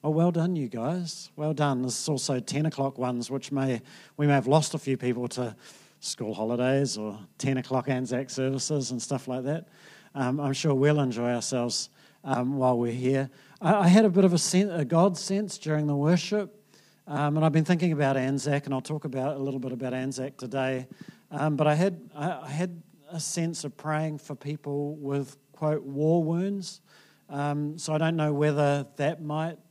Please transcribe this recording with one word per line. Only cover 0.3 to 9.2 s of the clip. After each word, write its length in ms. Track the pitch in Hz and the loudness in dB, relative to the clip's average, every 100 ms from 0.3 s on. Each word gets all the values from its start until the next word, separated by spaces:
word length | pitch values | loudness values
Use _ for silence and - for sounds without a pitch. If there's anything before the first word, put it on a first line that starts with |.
done, 240 | 170 170 175 | 2 0 0
you 120 | 127 | -2
guys. 600 | 113 123 180 170 - - - | -4 -4 -4 -6 -10 -14 -6
Well 180 | 151 | -4
done. 300 | 147 147 127 | 0 2 2
There's 260 | 127 - - | -2 -4 -2
also 300 | 143 - 131 | -2 -2 -4
ten 260 | - 139 156 | -2 0 0
o'clock 320 | - 135 135 | 0 -4 -2
ones, 320 | 127 123 117 | -2 -2 -4
which 220 | 131 - | -6 -4
may, 280 | 139 135 117 - - - - | -2 0 -2 -6 -20 -20 0
we 80 | 147 | 4
may 80 | |
have 140 | 143 120 | 4 6
lost 260 | 151 147 | 4 2
a 60 | 156 | -4
few 180 | - 131 | -4 -2
people 300 | 123 120 120 | 0 -2 -4
to 280 | - 120 104 - - - _ | -4 -6 -8 -20 -20 -20 _
school 340 | - - 110 | -10 -6 -6
holidays 640 | 104 110 120 127 139 139 107 | -4 -2 0 2 2 0 -2
or 220 | 107 104 101 _ | -6 -8 -16 _
ten 200 | 135 131 | -2 -2
o'clock 300 | 123 131 127 | 0 -2 0
Anzac 440 | 127 127 123 135 | -2 -2 -4 -4
services 580 | - 131 135 - 151 123 | -2 -2 -2 -2 -2 -2
and 100 | 123 | -6
stuff 280 | - 139 | -4 -6